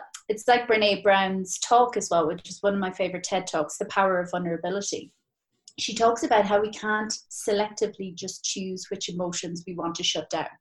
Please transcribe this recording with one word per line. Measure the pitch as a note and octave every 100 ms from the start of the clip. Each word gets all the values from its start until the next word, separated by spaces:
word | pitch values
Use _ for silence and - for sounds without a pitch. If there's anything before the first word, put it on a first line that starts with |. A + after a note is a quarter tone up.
| - - _
it's | G#3+ -
like | A#3+ A#3+
Brene | A3 G#3 G3
Brown's | G3 G3 F#3+ F#3+ F#3 -
talk | - A#3 A#3+ G#3+
as | -
well, | E3+ D#3
which | F3+ -
is | -
one | G3+ G3
of |
my | F#3
favorite | F#3 F#3 F3
ted | - F#3 F3+
Talks, | E3 D3+ -
The | G3+
Power | - F#3+ F3+
of | F3+
Vulnerability. | F3+ F3 E3 F3 G3 G3+ - - _ _ _ _ _ - -
She | -
talks | A3 A3+ A#3
about | D4+ A3 G3
how | G#3
we | G#3+
can't | G#3+ G#3+ G#3+ A3 - _
selectively | - - G3+ G#3+ G#3 G#3+ - F#3+ F3
just | F#3+ - -
choose | - F#3+ F#3 -
which | G3+ -
emotions | F3 F3+ F3 F3 E3+ F3+
we | F3
want | E3+ E3+
to |
shut | F3 E3 D#3
down. | D#3+ D3+ -